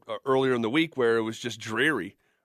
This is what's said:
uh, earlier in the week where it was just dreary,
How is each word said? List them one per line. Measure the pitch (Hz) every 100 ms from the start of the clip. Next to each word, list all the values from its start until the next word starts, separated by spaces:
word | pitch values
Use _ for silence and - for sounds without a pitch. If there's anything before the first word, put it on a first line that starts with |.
| -
uh, | 107
earlier | 135 135 131
in | 123
the | 110
week | 147 165 131
where | 120 113
it |
was | 113 110
just | 120 110
dreary, | 107 110 147 131 90 - _ _